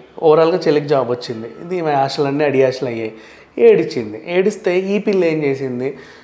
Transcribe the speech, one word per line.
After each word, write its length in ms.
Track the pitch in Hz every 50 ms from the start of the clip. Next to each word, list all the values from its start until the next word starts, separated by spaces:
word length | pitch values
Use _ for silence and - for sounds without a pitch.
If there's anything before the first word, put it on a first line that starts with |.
| - - - - -
ఓవరాల్గా 340 | 160 151 165 160 165 175 180
చెల్లికి 300 | 175 180 147 147 147 143
జాబ్ 240 | 151 135 127 117
వచ్చింది. 360 | 123 120 - - 123 110 110 113 - - -
ఇది 120 | 170 185 180
ఈమె 140 | 165 151
ఆశలన్నీ 540 | 143 139 135 135 - - 147 139 139 143 151
అడి 180 | 147 135 131 135
ఆశలు 260 | 131 127 - 143 123
అయ్యాయి. 240 | 117 113 113 110 - - - - - - - _ - -
ఏడిచింది. 640 | 233 233 208 - - - - 131 117 107 104 110 - -
ఏడిస్తే 520 | 175 180 190 208 208 - - 190 175 185
ఈ 200 | 190 190 196 208
పిల్ల 260 | 202 220 202 190 180
ఏం 180 | 165 156 156 151
చేసింది, 540 | 139 135 127 139 127 123 123 127 139 - - - - - -